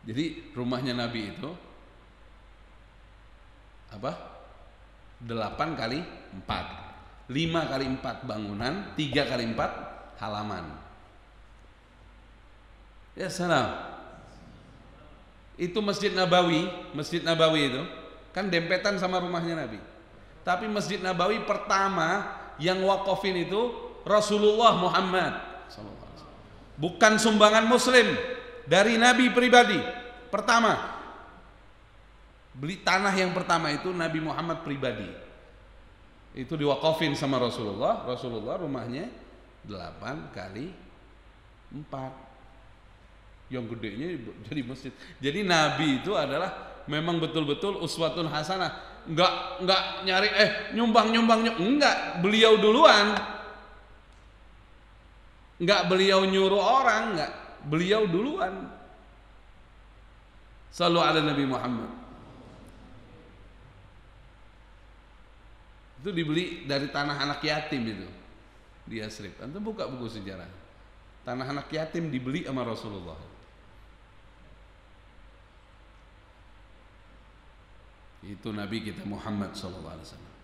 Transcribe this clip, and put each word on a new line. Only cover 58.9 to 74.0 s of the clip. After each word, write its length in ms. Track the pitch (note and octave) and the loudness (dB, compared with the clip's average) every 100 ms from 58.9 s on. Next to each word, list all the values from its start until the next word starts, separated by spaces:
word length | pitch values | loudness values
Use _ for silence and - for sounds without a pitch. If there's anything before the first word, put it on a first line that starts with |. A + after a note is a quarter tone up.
| - - - - - - - - - - - - - - - - - - | -20 -20 -20 -20 -20 -20 -20 -20 -20 -20 -20 -20 -20 -20 -20 -20 -20 -20
Sallu 320 | - F3 E3+ | 0 2 4
ala 180 | D3+ D#3 | 4 4
Nabi 240 | D3+ C#3+ C3+ | 2 0 0
Muhammad. 420 | B2 B2 A#2 - - - - - - - - - - - - - - - - - - - - - - - - - - - - - - - - - - - - - - - - - - | -2 -2 -4 -6 -12 -16 -20 -20 -20 -20 -20 -20 -20 -20 -20 -20 -20 -20 -20 -20 -20 -20 -20 -20 -20 -20 -20 -20 -20 -20 -20 -20 -20 -20 -20 -20 -20 -20 -20 -20 -20 -20 -20 -20 -10
Itu 160 | D#3+ E3+ | -6 -4
dibeli 480 | D#3 D#3 F3+ - | 0 -2 -2 -8
dari 240 | C#3 C#3 C#3+ | -4 -4 -2
tanah 300 | C#3+ D3 C#3+ | -4 -4 -2
anak 240 | C#3+ C#3+ | -4 -4
yatim 400 | D3+ D3+ - C#3 | -2 -4 -4 -4
itu. 240 | A2+ G2 F#2 - - - - - - - - | -4 -6 -12 -16 -20 -20 -20 -20 -20 -20 -14
Di 160 | A2 | -10
Yasrib. 320 | G#2+ - G2+ - | -10 -12 -16 -14
Antum 160 | A2+ E3+ | -14 -10
buka 240 | G#3 G3 A#2+ | -8 -6 -8
buku 160 | C3 A#2 | -8 -10
sejarah. 400 | A2 G2 F#2 F2 F#2 - - - - - - - | -10 -12 -12 -16 -20 -20 -20 -20 -20 -20 -18 -10
Tanah 180 | B2 B2 | -8 -6
anak 160 | C#3+ - | -8 -8
yatim 400 | D#3 D#3 E3+ E3 | -8 -6 -6 -4
dibeli 400 | C3 B2+ D#3 E3 | -4 -4 -6 -6
sama 160 | C3 | -6
Rasulullah. 560 | B2 A2 A2 G2+ E2+ D#2+ D#2+ - - - - - - - | -6 -6 -10 -12 -12 -16 -18 -20 -20 -20 -20 -20 -20 -20